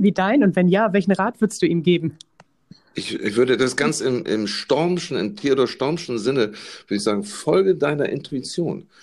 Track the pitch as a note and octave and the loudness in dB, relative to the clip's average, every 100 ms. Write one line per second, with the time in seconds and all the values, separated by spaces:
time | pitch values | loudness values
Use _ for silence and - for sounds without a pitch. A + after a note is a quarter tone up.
0 | G3+ F#3+ F#3+ C#4 G3+ F#3 F3+ G3 A3 G3 | 4 2 2 4 4 4 4 4 4 2
1 | F#3 F#3 G3+ - - - E3+ E3+ D#3 E3+ | 2 2 0 0 -2 2 0 2 2 2
2 | D#3+ - - _ _ _ _ - _ - | 0 -8 -16 _ _ _ _ -20 _ -10
3 | - F#2 G#2 G#2+ B2+ A#2+ B2+ - D3 D#3+ | -8 -6 -2 2 2 2 0 0 -2 0
4 | C3 B2 - G#2+ G#2 - - C#3 E3+ F3+ | -2 -2 -2 -2 -2 -4 0 0 2 -2
5 | - B2 G2+ - C#3 C3 A#2 - C3+ E3 | -4 -4 -4 -4 0 2 0 -2 -4 -4
6 | - A#2 A2 C3 G#2+ - - - - G2+ | -6 -4 -2 0 -2 -4 -18 -16 -6 -2
7 | A2 G#2 G2+ - - F3 F#3+ E3+ C#3+ D3 | 0 -2 -4 -6 0 2 2 2 0 0
8 | - C#3+ - C3+ - - E3 - - _ | -2 -4 -6 -8 -6 -4 -4 -6 -12 _